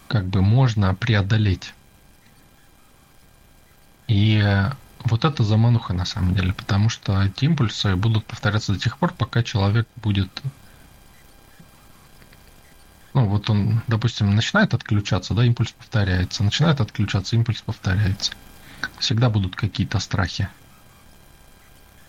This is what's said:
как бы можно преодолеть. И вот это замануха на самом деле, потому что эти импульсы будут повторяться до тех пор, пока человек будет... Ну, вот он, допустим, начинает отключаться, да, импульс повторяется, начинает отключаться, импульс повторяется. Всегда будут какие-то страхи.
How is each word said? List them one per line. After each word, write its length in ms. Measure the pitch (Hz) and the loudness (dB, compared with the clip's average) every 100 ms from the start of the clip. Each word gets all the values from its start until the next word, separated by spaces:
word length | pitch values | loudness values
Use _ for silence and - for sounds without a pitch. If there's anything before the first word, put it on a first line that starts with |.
| - | -4
как 180 | 110 92 | -2 0
бы 160 | 98 | 2
можно 520 | 95 120 131 107 98 | 4 4 4 2 0
преодолеть. 800 | 95 - 104 98 107 107 90 - - - _ - - - - - _ - _ _ _ _ - - - - - - _ - _ - | 0 0 0 2 2 2 0 -4 -20 -20 _ -20 -20 -20 -20 -20 _ -20 _ _ _ _ -20 -20 -20 -20 -20 -20 _ -20 _ -2
И 340 | 101 107 107 101 98 98 139 - - | 2 4 4 4 2 0 -4 -14 -8
вот 200 | - 117 | -2 0
это 180 | 160 147 | 0 0
замануха 480 | 107 110 117 117 - | 2 4 4 2 0
на 120 | 90 | -4
самом 300 | 87 - 92 | -4 -2 0
деле, 180 | 92 92 | 0 -2
потому 360 | 95 - 101 107 | -4 -2 0 0
что 340 | - - 98 | -2 -2 0
эти 220 | 98 95 | 0 0
импульсы 500 | 139 160 110 - 104 | 0 2 0 -2 -2
будут 300 | 92 113 110 - | 0 0 0 -4
повторяться 460 | - - 104 - | -6 -2 -2 -2
до 60 | 92 | -2
тех 180 | - - | -2 -2
пор, 140 | 175 | -4
пока 280 | - 113 117 | -2 -4 -2
человек 440 | 117 107 98 110 110 - | -2 0 2 2 -2 -4
будет... 460 | 107 98 95 - 135 - - - - - - - - - - - - - - - - - - - - - - - - - - | -2 0 -2 -6 -12 -12 -20 -20 -20 -20 -20 -20 -20 -20 -20 -20 -20 -20 -20 -20 -20 -20 -20 -20 -20 -20 -20 -20 -20 -20 -4
Ну, 120 | 139 110 | 0 2
вот 220 | 101 107 | 0 0
он, 320 | 104 104 113 - | 0 2 0 0
допустим, 480 | 113 117 - 104 | -2 -2 0 2
начинает 400 | 101 - - 170 | 2 2 2 2
отключаться, 600 | 120 - 104 - 95 - | 0 -2 -2 0 -2 -2
да, 100 | 95 | 2
импульс 280 | 120 120 117 | 2 2 -2
повторяется, 680 | - - 107 98 90 90 - | -6 -6 -2 0 0 -2 0
начинает 380 | 104 - 160 139 | -2 2 2 2
отключаться, 560 | 110 - 101 101 - 113 | -2 -2 -2 -2 0 0
импульс 260 | 113 107 | 0 -2
повторяется. 720 | - - - 92 95 98 - - - - - - - - | -6 -6 -2 0 0 0 -6 -8 -20 -20 -20 -12 -10 -6
Всегда 300 | - 110 123 | -2 0 2
будут 260 | 107 92 - | 2 -2 -4
какие-то 420 | 98 - 98 98 | -6 -2 -2 -2
страхи. 500 | - - 90 - 98 - - - - - - - - - - - - - - - | -4 -4 -4 -2 -6 -8 -20 -20 -20 -20 -20 -20 -20 -20 -20 -20 -20 -20 -20 -20